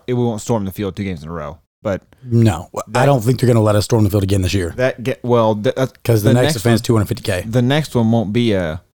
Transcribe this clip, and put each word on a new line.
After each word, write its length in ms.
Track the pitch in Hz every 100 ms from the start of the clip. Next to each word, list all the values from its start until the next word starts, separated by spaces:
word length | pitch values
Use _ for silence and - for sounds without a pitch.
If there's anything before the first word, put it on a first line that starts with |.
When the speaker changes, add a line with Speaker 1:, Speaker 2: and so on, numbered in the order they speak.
| -
Speaker 1:
it, 80 |
we 100 | 123
won't 180 | 120 107
storm 240 | - 117 98
the 60 |
field 240 | 92 101 90
two 80 |
games 200 | 98 85
in 60 | 78
a 40 |
row, 260 | 82 73 76 _ _
but 220 | 107 92 - _
Speaker 2:
No, 460 | 127 117 113 82 - -
I 60 | -
Speaker 1:
that 160 | 110 139
Speaker 2:
don't 160 | 139
think 180 | 107 123
they're 80 | 117
gonna 140 | 113
let 140 | 107 104
us 80 | 98
storm 200 | 117 104
the 40 |
field 140 | 101
again 180 | 95 101
this 100 | 90
year. 160 | 98 85 -
Speaker 1:
That 260 | 127 -
ga-, 140 | 117 -
well, 320 | 120 120 110 104
th-, 200 | 110 127
that's 160 | 131 -
Speaker 2:
'Cause 200 | - 113
the 60 | 104
Speaker 1:
the 40 | 120
Speaker 2:
next 80 | 127
Speaker 1:
next 100 | 143
Speaker 2:
offense, 220 | 117 113
Speaker 1:
one, 20 | -
Speaker 2:
two 80 |
hundred 140 | 113 98
fifty 160 | -
K. 180 | - 92 98
Speaker 1:
the 160 | 123
next 320 | 120 147 147 127
one 160 | 113
won't 200 | 117 98
be 220 | 107 120
a, 300 | 98 87 78 -